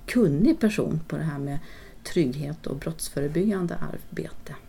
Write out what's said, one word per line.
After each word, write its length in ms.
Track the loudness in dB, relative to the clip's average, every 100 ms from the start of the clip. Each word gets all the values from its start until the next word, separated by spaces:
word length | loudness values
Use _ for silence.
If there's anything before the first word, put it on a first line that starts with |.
| 0
kunnig 540 | 4 6 6 6 6
person 400 | 4 2 0 0 -2
på 80 | -4
det 60 |
här 160 | -2 -2
med 200 | -2 -4 -4 -16 -18 -14 -2
trygghet 540 | 2 2 0 -4 -6 -6
och 100 | -4
brottsförebyggande 1000 | -4 -6 -4 -2 0 2 2 2 0 -2
arbete. 760 | -2 -4 -8 -8 -8 -8 -10 -14